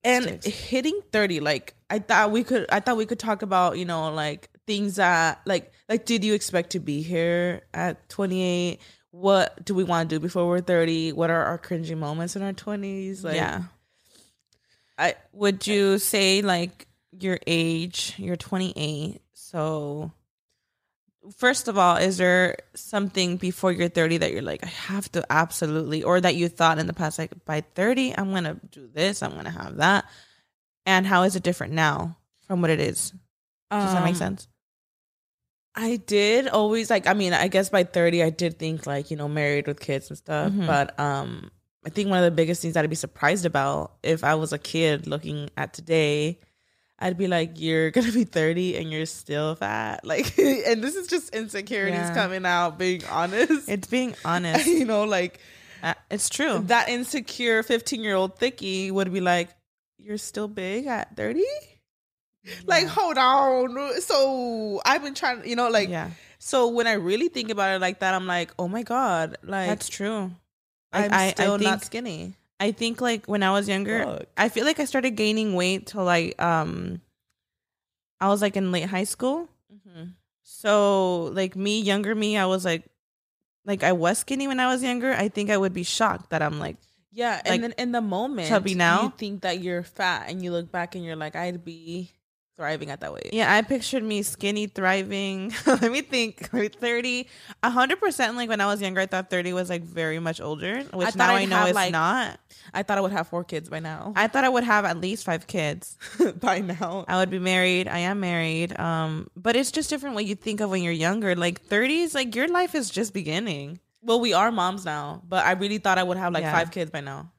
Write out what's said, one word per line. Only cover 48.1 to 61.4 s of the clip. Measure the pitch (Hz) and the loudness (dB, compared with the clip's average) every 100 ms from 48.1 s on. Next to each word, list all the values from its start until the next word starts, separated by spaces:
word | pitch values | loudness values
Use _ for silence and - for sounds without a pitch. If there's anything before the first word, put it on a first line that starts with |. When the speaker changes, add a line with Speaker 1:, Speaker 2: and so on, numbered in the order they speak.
Speaker 1:
be | 233 | 2
thirty | 208 165 156 170 185 - | 2 2 2 2 0 -2
and | 160 | -4
you're | 156 160 | -6 -6
still | - - 147 156 160 | -8 -6 -2 -2 -4
fat." | 101 107 110 - | -4 -4 -4 -8
<laughs> | - | -2
Like, | - - - | -2 0 4
and | 294 262 - 226 | 4 4 2 0
this | 254 | 0
is | 370 359 | -6 -4
just | 339 - | -4 -4
insecurities | 220 220 202 208 220 196 175 | -8 -8 -8 -6 -2 -2 -2
Speaker 2:
Yeah. | 175 | -2
Speaker 1:
coming | 170 190 185 185 | 0 0 -2 0
out, | 175 175 160 | 2 0 0
being | 185 180 - | -2 -2 -4
honest. | - 175 208 254 302 247 | -2 0 2 2 2 0
Speaker 2:
It's | 202 - | -6 -2
being | 247 254 - | -2 -2 -4
Speaker 1:
<laughs> | |
Speaker 2:
honest. | - 175 175 165 302 | -2 -2 0 2 4
Speaker 1:
You | 339 | 2
know, | 247 214 | 2 0
like, | 214 190 180 - - - - - | 2 0 -2 -8 -20 -20 -20 -8
Speaker 2:
Uh, | 160 - _ | -6 -6 _
it's | 208 - | -4 -4
true. | - 294 214 190 | 0 0 0 2
Speaker 1:
that | 240 - | 2 2
insecure | 240 247 294 - - 240 220 | -2 -4 -6 -6 -4 2 2
fifteen-year-old | 226 233 226 233 214 196 190 - | 2 -2 0 -4 0 0 0 0
Thickie | 254 254 196 190 190 | -4 -2 -6 -4 -2
would | 190 185 | -2 0
be | 190 | 0
like, | 180 175 175 _ _ _ _ _ | 2 2 0 _ _ _ _ _
"You're | 208 214 | -10 -10
still | - 208 208 | -8 -8 -8
big | 208 185 208 277 | -6 -6 -4 -4
at | 226 - 214 | -6 -6 -6
thirty?" | 214 277 | -4 0